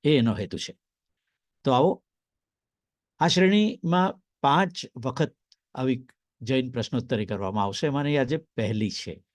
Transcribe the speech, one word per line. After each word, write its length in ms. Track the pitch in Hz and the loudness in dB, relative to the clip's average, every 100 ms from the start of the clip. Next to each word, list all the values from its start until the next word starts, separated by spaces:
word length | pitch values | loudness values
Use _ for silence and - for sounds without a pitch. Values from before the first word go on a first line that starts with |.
એ 140 | 147 147 | 4 4
એનો 160 | 117 | 2
હેતુ 240 | 95 92 - | 0 -6 -8
છે. 200 | - - _ _ _ _ _ _ _ _ | -10 -14 _ _ _ _ _ _ _ _
તો 80 | 135 | 0
આવો, 320 | 127 170 - _ _ _ _ _ _ _ _ _ _ _ _ | 4 4 0 _ _ _ _ _ _ _ _ _ _ _ _
આ 80 | 165 | 2
શ્રેણીમાં 960 | 180 190 208 214 262 170 180 190 - _ _ | 4 4 4 2 -2 0 2 2 -2 _ _
પાંચ 440 | 139 151 185 180 - 127 | 2 2 2 -4 -14 -8
વખત 400 | 127 131 156 _ _ _ _ 135 | -8 -2 -4 _ _ _ _ -4
આવી 300 | 131 131 123 _ _ _ | -2 -2 -6 _ _ _
જૈન 300 | 117 131 127 | -2 -2 -2
પ્રશ્નોત્તરી 540 | 123 110 123 120 113 101 | -6 -4 -4 -2 -4 -2
કરવામાં 380 | 101 98 104 | -4 -4 -2
આવશે. 240 | 101 95 151 | -2 -2 -2
એમાંની 300 | 139 143 147 | -2 0 0
આજે 200 | 127 156 | 0 -4
પહેલી 540 | _ - 107 107 107 | _ -6 -4 -2 -4
છે. 320 | - - 76 _ | -6 -12 -14 _